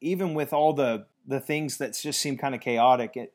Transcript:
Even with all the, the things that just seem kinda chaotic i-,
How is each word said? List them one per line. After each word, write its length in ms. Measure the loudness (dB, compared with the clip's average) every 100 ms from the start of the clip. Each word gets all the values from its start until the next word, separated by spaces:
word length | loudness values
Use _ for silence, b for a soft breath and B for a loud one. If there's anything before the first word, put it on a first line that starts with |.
Even 340 | -4 -2 -2
with 180 | -2 -2
all 200 | 2 4
the, 340 | 4 2 0 -6 _ -6
the 140 | -4
things 360 | -2 -2 -4 -6
that 200 | -6 -6
just 240 | -6 -4
seem 160 | -4 -4
kinda 220 | -4 -4
chaotic 540 | -2 4 6 6 2 -8
i-, 120 | -12